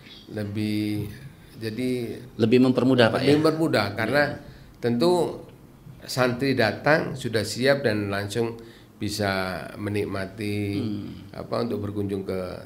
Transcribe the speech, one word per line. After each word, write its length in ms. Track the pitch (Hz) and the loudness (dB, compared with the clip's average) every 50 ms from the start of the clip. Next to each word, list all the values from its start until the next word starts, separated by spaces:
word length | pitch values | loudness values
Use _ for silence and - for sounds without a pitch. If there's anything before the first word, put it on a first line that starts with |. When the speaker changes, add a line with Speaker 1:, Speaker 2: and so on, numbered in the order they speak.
| - - - - - - | -20 -20 -20 -20 -18 -12
Speaker 1:
lebih, 800 | - 107 104 98 101 107 107 107 107 107 107 104 104 104 104 104 - - - - - - - - - | -8 -6 -6 -6 -4 -4 -2 -2 0 0 -2 -2 -2 -4 -6 -8 -10 -14 -16 -18 -18 -20 -20 -20 -16
jadi 600 | - 110 110 107 120 127 127 127 123 117 110 - - - - - | -10 -8 -8 -6 -4 -4 -2 -2 -4 -4 -6 -8 -10 -12 -12 -2
Speaker 2:
Lebih 240 | - 113 110 123 123 127 | 2 4 6 8 8 8
mempermudah, 460 | 131 123 - 120 131 131 123 117 110 | 6 6 4 4 4 6 6 6 6
Pak, 140 | - - 127 | 6 4 4
Speaker 1:
lebih 80 | 135 | 6
Speaker 2:
ya? 60 | 147 151 | 6 6
Speaker 1:
mempermudah, 480 | 156 160 151 156 165 156 - 117 104 98 98 | 6 4 4 4 0 2 2 2 2 0 -2
karena 280 | 110 113 113 131 147 147 | -2 -2 0 2 2 2
Speaker 2:
Ya. 100 | 139 - - - - - - - - - | 2 0 -8 -12 -16 -20 -20 -20 -20 -14
Speaker 1:
tentu 640 | - - 120 120 120 170 175 180 175 151 113 - - - - - - - - - - - - - - - | -4 -2 0 2 2 4 4 4 4 2 0 -4 -8 -14 -18 -20 -20 -20 -20 -20 -20 -20 -20 -20 -18 -12
santri 500 | - - 131 127 127 117 120 139 139 135 | -6 0 2 2 2 2 0 0 0 2
datang 640 | 139 113 107 101 - - 143 151 165 180 - - | 4 2 2 2 0 2 4 4 4 2 -2 -6
sudah 280 | 127 - 117 110 110 101 | -6 -6 -2 -2 -2 -2
siap 380 | 101 - 117 123 139 143 - | -2 -4 0 2 2 2 4
dan 300 | - 113 104 104 104 98 | 2 0 0 0 -2 -2
langsung 480 | 98 98 101 101 104 123 117 117 117 - - - - - - - - | -2 -4 -4 -4 -2 -2 -2 -2 -4 -8 -14 -18 -20 -20 -20 -20 -12
bisa 680 | - 107 98 - - 104 98 98 95 92 92 92 80 67 - - | -8 -6 -6 -2 0 0 0 0 0 -2 -2 -4 -6 -8 -10 -10
menikmati, 840 | - 104 101 104 104 95 76 95 98 95 92 95 110 104 104 104 104 104 101 101 | -8 -6 -4 -2 -2 -2 -2 -4 -6 -6 -8 -8 -6 -6 -4 -2 -2 -2 -2 -2
Speaker 2:
Hmm. 540 | - 120 110 104 104 98 92 87 90 98 101 - | -2 -2 -4 -4 -6 -8 -10 -12 -14 -14 -14 -12
Speaker 1:
apa, 300 | - - - 123 117 120 | -12 -8 -6 -4 -4 -2
untuk 180 | 117 104 101 | -2 -4 -4
berkunjung 440 | 101 101 98 104 101 95 101 95 95 | -6 -6 -4 -4 -4 -2 -4 -4 -4
ke, 160 | 98 95 92 90 90 87 82 82 | -4 -6 -6 -6 -8 -10 -12 -14